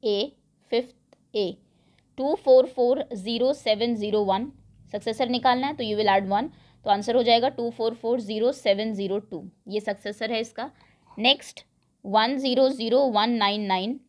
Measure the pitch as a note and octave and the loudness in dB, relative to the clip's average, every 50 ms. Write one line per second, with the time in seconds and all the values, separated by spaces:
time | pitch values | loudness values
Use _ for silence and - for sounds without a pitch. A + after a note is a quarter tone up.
0 | - A3+ G#3 G3+ G#3+ D4 - _ _ _ _ _ _ _ - A#3 B3 B3+ _ _ | -2 -2 -2 0 -2 -4 -8 _ _ _ _ _ _ _ -2 -2 -2 -4 _ _
1 | _ _ _ _ _ _ _ G#3+ G3+ F3+ G3+ _ _ _ _ _ _ _ _ _ | _ _ _ _ _ _ _ -4 -4 -4 -4 _ _ _ _ _ _ _ _ _
2 | _ _ _ - C4 C#4+ D#4 - - C#4 B3+ C4 B3+ B3+ - - B3 A#3+ C4 D#4 | _ _ _ -6 -4 -2 -2 -2 4 8 8 8 8 6 0 0 2 2 2 0
3 | - - B3 G3+ F#3 G#3+ A#3 A3+ A#3+ C4 D4 C#4 - A3+ G#3+ G3+ A#3 A#3+ A#3+ G#3+ | -2 -8 -8 -10 -6 -6 -2 0 0 0 0 -2 0 -2 0 0 0 -2 -2 -2
4 | G#3 G#3+ G#3 G#3+ G#3 F#3+ F#3+ G3 A#3 B3+ - - _ _ _ _ - - - G#3 | -2 -2 0 0 0 0 0 -2 -2 -6 -12 -18 _ _ _ _ -20 -12 -12 -8
5 | - A#3 A3 - C4 A#3+ B3 B3 A#3 C4+ B3 B3+ C4 C#4 D4+ - B3 G#3+ G#3+ G#3 | -6 -6 -4 -2 -2 -2 -2 0 2 2 2 2 0 -4 -4 -6 -4 -4 -2 0
6 | G#3+ G#3 F#3+ G3 G3+ F#3+ G3 G3+ A#3+ E4 - - _ _ _ _ _ G#3 G3+ G3+ | 2 4 2 2 2 0 -2 -2 -2 -4 -8 -16 _ _ _ _ _ 0 0 0
7 | G#3 A3+ A3+ B3+ A#3+ A#3 A#3 A#3 A#3+ C4+ C#4+ - A#3 A#3 A#3 - A3 A3+ A#3 A#3 | 0 0 0 2 4 4 4 4 4 0 -2 -2 -6 -6 -4 -4 -4 -4 -4 -4
8 | - A3+ A#3+ B3+ A3 G3 A3 G#3+ A3 B3 C#4 C4+ - A3+ G3 G3 G#3+ A3+ A3 G3 | -4 -2 -2 -2 -2 -4 -4 -2 0 -2 -2 -2 0 0 0 2 0 -4 -4 -4
9 | G3+ F#3+ F#3+ G#3 G3+ _ - E3 F#3+ F#3 _ _ _ - F#3+ G#3 G#3 A3 G3+ G3 | -4 -4 -4 -4 -6 _ -14 -14 -14 -14 _ _ _ -8 -8 -6 -4 -4 -8 -6
10 | - G#3 G#3 G#3 A3+ A3 A#3+ A3 A3+ A3+ - - A#3 D4+ _ _ _ _ _ _ | -8 -12 -8 -8 -6 -4 -4 -4 -6 -8 -10 -12 -12 -12 _ _ _ _ _ _
11 | _ _ - - G#3+ B3 C#4 - - - - - - _ _ _ _ _ _ _ | _ _ -10 0 2 2 2 2 0 -18 -20 -20 -20 _ _ _ _ _ _ _
12 | _ G3+ G3 G#3+ A3 A#3+ C#4 C4+ C4+ C4+ B3 A#3+ C4+ C4 C4+ B3+ A3+ A3+ A#3 B3+ | _ 0 2 2 2 2 0 -2 0 0 4 4 4 2 2 -2 -2 0 2 2
13 | C#4 C4 A3 G#3 G#3 A#3 A#3+ A#3 G#3 G3+ G3+ G#3+ G#3+ G3 F#3 F#3 F#3 G#3+ C4 C#4+ | 2 2 2 2 2 2 0 2 2 0 0 0 -2 -2 -2 -2 -2 -4 -6 -8
14 | _ | _